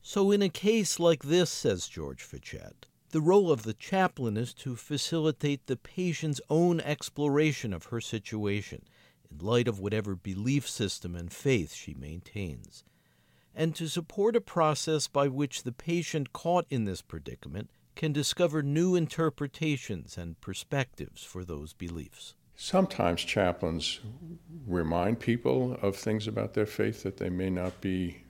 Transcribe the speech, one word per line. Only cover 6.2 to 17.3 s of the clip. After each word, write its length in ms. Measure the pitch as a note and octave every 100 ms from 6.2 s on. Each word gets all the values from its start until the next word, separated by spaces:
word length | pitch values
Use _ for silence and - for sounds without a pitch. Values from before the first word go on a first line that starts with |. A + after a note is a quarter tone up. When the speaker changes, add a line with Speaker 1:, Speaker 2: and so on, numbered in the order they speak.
| D#3+ C#3 -
Speaker 1:
own 320 | D#3 F3 E3+
exploration 920 | - D3 - - D3 C#3+ D#3 C#3 A#2
of 140 | F2+ -
her 140 | A#2
situation, 840 | - A2+ - A2 G#2 G2+ G2+ - - _ _ _ _
in 100 | D2+
light 280 | F2 A#2+ B2
of 140 | G#2
whatever 340 | G2 G#2+ G#2
belief 540 | F#2+ F#2+ F#2+ A2 C#3+ C#3
system 480 | - G2+ - F2 F2
and 160 | F2
faith 420 | - C#3+ B2+ D2+
she 180 | - -
maintains, 920 | C#2+ C2+ E2+ - G#2 F#2+ B1+ - - _ _ _ _ _ _ _
and 220 | - E3
to 140 | D#3+ E3
support 480 | D#3 E3 - G3+ A#3
a 40 |
process 680 | - - D#3+ D3+ - D#3 -
by 180 | C#3+ C#3+
which 380 | C3 C#3+ -
the 80 | -
patient 600 | B2 - F3 D#3+ D#3 C#3
caught 340 | - E3+ F3 E3+
in 140 | C3+
this 180 | G#2+ F2+
predicament 680 | - E2+ D2+